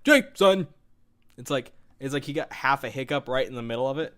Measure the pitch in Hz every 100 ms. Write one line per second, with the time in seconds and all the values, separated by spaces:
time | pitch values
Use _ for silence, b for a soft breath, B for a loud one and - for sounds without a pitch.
0 | - 294 - - 196 190 160 _ _ _
1 | _ _ _ - 123 139 123 - - _
2 | 139 143 139 143 - - 131 139 123 135
3 | 131 143 - 127 110 123 117 117 131 139
4 | 160